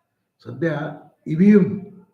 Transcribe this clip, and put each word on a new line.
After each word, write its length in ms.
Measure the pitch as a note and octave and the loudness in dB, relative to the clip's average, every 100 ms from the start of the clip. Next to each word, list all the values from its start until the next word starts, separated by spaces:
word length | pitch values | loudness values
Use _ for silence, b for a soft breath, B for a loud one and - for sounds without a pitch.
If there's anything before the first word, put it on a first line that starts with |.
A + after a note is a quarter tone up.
| _ _ _ _ | _ _ _ _
सध्या 640 | B2+ B2+ D#3+ C#3+ D#3 - _ _ - | -18 -8 -6 -6 -10 -14 _ _ -8
ईव्हीएम, 520 | D#3+ G3+ G#3 D3 - - - _ | 0 4 6 4 -4 -14 -20 _